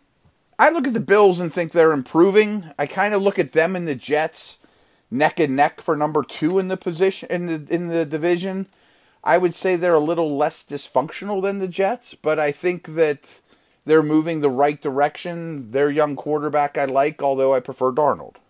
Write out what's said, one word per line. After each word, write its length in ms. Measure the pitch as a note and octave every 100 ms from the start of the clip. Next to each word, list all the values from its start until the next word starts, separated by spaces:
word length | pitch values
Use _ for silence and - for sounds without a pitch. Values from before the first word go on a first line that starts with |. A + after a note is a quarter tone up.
| _ _ _ _ _ -
I 100 | C4
look 160 | E4 C4+
at 60 |
the 80 | A3+
Bills 400 | C#3 G3+ G3+ F3
and 120 | F3
think 200 | F3+ E3
they're 200 | E3+ D#3+
improving. 760 | D3 B2+ D#3+ F#3+ G3 G#3 G#3 D#3+ -
I 80 | C#3+
kind 280 | F#3+ G#3
of 80 | G3+
look 160 | G3 G3
at 140 | D#3+
them 220 | D#3 E3 F#3+
and 120 | E3+
the 60 |
Jets 640 | C3 - D3 E3 - - - _ _ _ _ -
neck 300 | B2 D3+ -
and 160 | D3 C3+
neck 240 | D3+ -
for 160 | - D3+
number 260 | D3+ D3+
two 360 | - - D#3 F#3+
in 100 | F#3
the 80 | F#3
position, 540 | F#3 D#3+ F#3+ - -
in 160 | F3 F3
the, 280 | D#3+ C#3+
in 140 | E3+ F3
the 160 | E3+
division. 640 | D#3 D3+ E3+ F3 F#3+ F#3+ F#3+ _ _ _ _ _
I 140 | - E3+
would 160 | F3+
say 200 | - F#3+
they're 200 | F3+ F3
a 60 | D#3+
little 360 | D3+ E3+ D#3 C#3
less 260 | D3 -
dysfunctional 800 | - C#3+ - B2+ D3+ - G3 G3+
than 200 | G3 G3
the 80 | F#3+
Jets, 460 | E3+ F#3+ B3 -
but 240 | - D3+ D#3
I 140 | D3
think 420 | - F3+ F3+ -
that 460 | D#3 D#3 C#3+ - - _ _ _ _ -
they're 160 | D#3
moving 380 | D3+ D#3 D#3+ D#3+
the 100 | C#3+
right 300 | B2+ C#3+ D3+
direction. 880 | D3 C3 D3 - F3 E3+ E3 D3+ A2+
Their 200 | C3 D3
young 240 | D3 D3
quarterback 600 | C3+ D3 D3+ D3 D3 C#3+ D#3
I 80 |
like, 380 | C#3 C3+ D3 D#3
although 320 | C#3 C3+ C3+
I 60 | C3
prefer 300 | B2+ B2+ B2+
Darnold. 420 | B2+ D3 F#2+ C2+ -